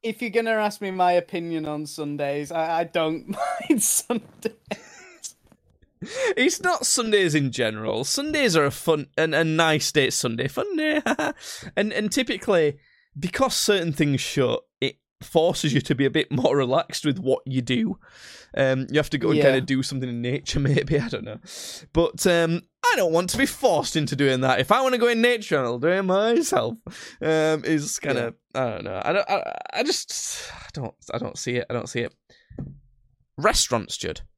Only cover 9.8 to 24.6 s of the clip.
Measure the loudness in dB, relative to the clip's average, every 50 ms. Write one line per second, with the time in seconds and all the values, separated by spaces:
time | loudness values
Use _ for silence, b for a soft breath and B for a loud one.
9.8 | 0 2 2 2 2 2 2 0 -2 -2 -2 -2 -4 -4 -2 -4 -4 -2 -2 -2
10.8 | 0 0 0 0 0 -2 -2 -2 -2 -6 -6 B B B B B B B B -2
11.8 | -2 0 0 -2 -2 0 0 0 0 0 -4 -6 0 2 4 4 4 4 0 b
12.8 | b b b b b b b -6 -6 -4 0 0 0 0 2 0 2 2 2 2
13.8 | 2 -2 0 0 2 2 2 0 -2 -2 0 2 2 2 2 -2 -4 _ _ _
14.8 | -4 -4 -4 _ _ _ _ _ -20 0 2 4 4 4 2 2 0 2 2 2
15.8 | 2 2 0 2 2 2 2 0 0 0 -2 2 2 4 4 4 2 2 0 0
16.8 | 0 _ -8 -4 -2 -2 -2 0 2 0 0 0 0 -4 -4 -4 0 0 0 0
17.8 | 0 0 -2 -6 B B B B B B B B B B B 0 0 2 2 -2
18.8 | -2 -2 0 -2 0 0 -2 -2 0 2 2 6 6 6 6 4 0 0 0 0
19.8 | 0 -2 -4 -6 -6 -4 -4 -4 -4 -4 -4 -4 -4 -4 -2 0 2 2 2 2
20.8 | 2 0 0 -2 -2 -2 -6 -8 -8 -10 -14 -14 B B B B B B B B
21.8 | B B _ 2 2 2 0 0 2 4 4 4 4 2 0 -2 -4 _ _ _
22.8 | 2 2 4 4 2 4 4 2 2 0 0 0 0 0 0 0 2 2 4 4
23.8 | 0 0 -2 -2 -2 -2 0 2 2 4 4 4 4 2 4 2